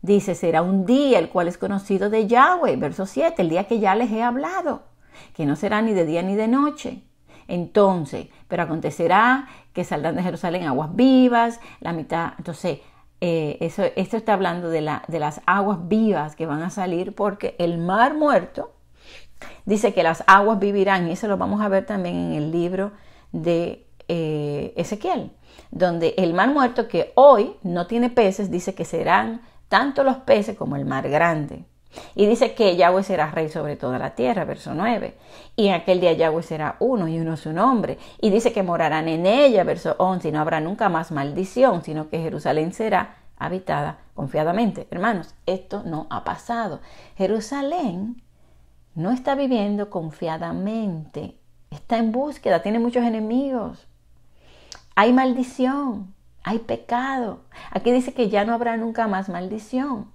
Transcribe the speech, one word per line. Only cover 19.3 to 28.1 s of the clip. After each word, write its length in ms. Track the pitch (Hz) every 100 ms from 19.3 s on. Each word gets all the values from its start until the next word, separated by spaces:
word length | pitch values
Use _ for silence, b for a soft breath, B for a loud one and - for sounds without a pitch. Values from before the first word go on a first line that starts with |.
| - B B -
dice 260 | 208 156
que 120 | -
las 180 | 165 165 -
aguas 320 | 196 202 220
vivirán, 480 | 202 202 190 190 170
y 40 |
eso 140 | 180 214
lo 100 | 190
vamos 240 | 185 202
a 80 | 208
ver 160 | 190
también 300 | 190 208 175
en 180 | 175 175
el 180 | 156 151
libro 400 | 165 170 185 202 208 b b b
de, 560 | 170 160 170 170 - - - -
eh, 680 | 170 160 151 147 143 135 -
Ezequiel, 560 | 170 208 349 330 - - b b b
donde 420 | - 180 170 165 -
el 160 | 185
mar 180 | 170 220
muerto, 360 | 294 254 247 226
que 260 | 170 - -
hoy 400 | 277 240 240 -
no 240 | 185 175 180
tiene 200 | 233
peces, 440 | 247